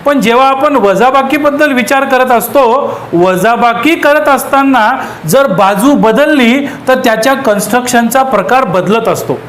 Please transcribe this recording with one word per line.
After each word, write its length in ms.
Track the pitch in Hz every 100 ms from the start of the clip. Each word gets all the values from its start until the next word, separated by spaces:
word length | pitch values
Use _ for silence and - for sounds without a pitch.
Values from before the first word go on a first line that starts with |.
पण 160 | 277 285
जेव्हा 280 | 208 240 269
आपण 280 | 269 294 277
वजाबाकीबद्दल 960 | 202 185 247 277 269 294 294 285 302
विचार 320 | 254 233 277
करत 260 | 269 254 254
असतो, 680 | 233 214 285 240 247 - - -
वजाबाकी 800 | 170 180 185 214 233 233 233 294
करत 340 | 339 302 294 294
असताना 760 | 262 - 269 277 254 214 269 - - 156
जर 200 | 240 277
बाजू 480 | 175 196 202 262
बदलली 720 | 254 220 208 302 294 233 269 285 - -
तर 60 |
त्याच्या 400 | 262 240 220 240
कन्स्ट्रक्शनचा 880 | 269 254 202 - 247 247 240 233 269
प्रकार 420 | 262 208 - 254
बदलत 440 | 233 180 170 226 220
असतो 320 | 151 - 123